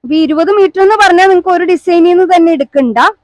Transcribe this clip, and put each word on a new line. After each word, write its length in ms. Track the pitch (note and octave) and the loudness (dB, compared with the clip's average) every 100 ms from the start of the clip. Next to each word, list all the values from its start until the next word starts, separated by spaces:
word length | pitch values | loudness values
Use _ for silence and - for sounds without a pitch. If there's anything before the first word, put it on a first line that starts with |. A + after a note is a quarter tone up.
അപ്പൊ 100 | B3 | -4
ഇരുപത് 360 | D#4 D#4 D4+ E4 | -4 -2 -2 -2
മീറ്റർ 320 | G#4 F#4+ F#4 | 0 0 0
എന്ന് 120 | F#4+ G#4+ G4 | 0 2 2
പറഞ്ഞാൽ 200 | F4 F#4+ | 2 2
നിങ്ങൾക്ക് 220 | F#4 F#4 | 0 0
ഒരു 160 | F4 | -2
ഡിസൈനിൽ 440 | F4 F4 - F4 E4+ | -2 -4 -2 0 2
നിന്ന് 280 | F4 F4+ F4+ | 2 0 2
തന്നെ 160 | E4+ | 0
എടുക്കണ്ട 460 | D#4+ C4+ C#4+ B3+ A3 G4 G#4+ | -2 -4 -2 -2 -2 -2 -4